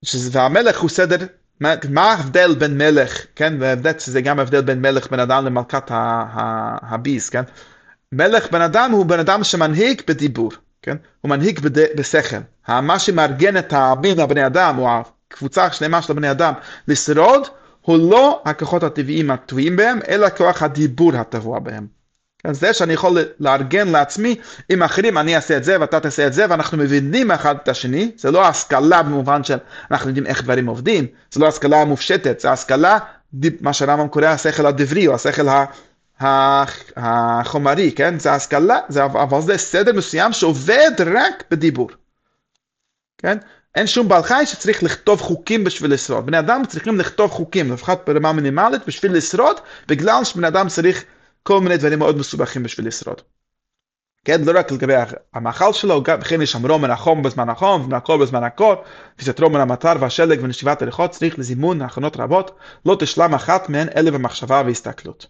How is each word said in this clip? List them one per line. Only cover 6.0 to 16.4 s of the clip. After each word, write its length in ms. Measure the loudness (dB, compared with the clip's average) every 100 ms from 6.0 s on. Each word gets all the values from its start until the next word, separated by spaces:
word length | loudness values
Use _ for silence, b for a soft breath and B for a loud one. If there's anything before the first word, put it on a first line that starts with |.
| -2 -2 -6
ה-, 640 | -6 -6 -4 -6 -8 -8
הביס, 340 | -8 -4 -6 -4
כן? 140 | -6 -6 b b b b b _
מלך 400 | 0 2 2 2
בן 80 | 0
אדם 320 | 2 2 2
הוא 140 | 2 2
בן 120 | 2
אדם 260 | 2 0
שמנהיג 580 | 0 0 0 2 0 0 -2
בדיבור, 440 | -2 -2 -2 -4 -6 _ _
כן? 140 | -10 -10 b b
הוא 100 | -4
מנהיג 300 | 0 0 0
בד-, 360 | -2 2 2 2
בשכל. 400 | -2 0 0 -6 -12 _ -2
ה-, 140 | -2
מה 180 | 0 0
שמארגן 580 | 0 0 0 2 2 2
את 160 | 0
העמים, 480 | 2 2 2 2 0
הבני 260 | 2 2 2
אדם, 320 | 2 2 2
או 100 | 0
הקבוצה 720 | 0 -4 _ _ -12 -6 0
השלמה 380 | 0 0 -2 -2
של 100 | -2
בני 180 | -2 -2
אדם, 220 | 0